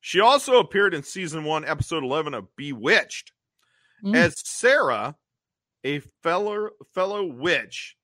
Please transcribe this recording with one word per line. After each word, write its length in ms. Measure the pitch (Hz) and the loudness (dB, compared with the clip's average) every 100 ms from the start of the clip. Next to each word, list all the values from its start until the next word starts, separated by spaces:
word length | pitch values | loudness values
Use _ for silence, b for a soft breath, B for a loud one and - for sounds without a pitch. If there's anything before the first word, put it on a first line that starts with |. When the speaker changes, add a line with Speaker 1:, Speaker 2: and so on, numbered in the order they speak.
Speaker 1:
She 180 | - 175 | -2 4
also 400 | 220 277 277 247 | 6 6 6 4
appeared 340 | - 202 202 | 4 2 2
in 100 | 165 | 0
season 400 | 147 - 175 160 151 | -8 -10 -8 -6 -4
one, 180 | 156 147 | -4 -2
episode 380 | 151 - 165 | -4 -4 -4
eleven 300 | 131 147 151 | -2 -2 -4
of 140 | 127 95 - | -8 -12 -14
Bewitched 720 | 143 123 123 214 - - - _ _ _ _ _ _ _ | -12 -4 2 2 2 -10 -16 _ _ _ _ _ _ _
Speaker 2:
Mm. 140 | 196 208 | 0 4
Speaker 1:
as 160 | 170 - - | 4 0 -12
Sarah, 680 | - 247 285 180 113 117 151 _ _ _ _ _ _ 131 | 0 2 4 2 0 -4 -8 _ _ _ _ _ _ -6
a 140 | 147 - _ | -6 -8 _
fellow, 480 | 165 175 208 208 214 - - | -2 -2 -2 -4 -8 -10 -12
fellow 320 | - 190 208 190 | -4 -2 -2 -6
witch 720 | 120 160 147 107 - - _ | -4 0 0 -2 -14 -16 _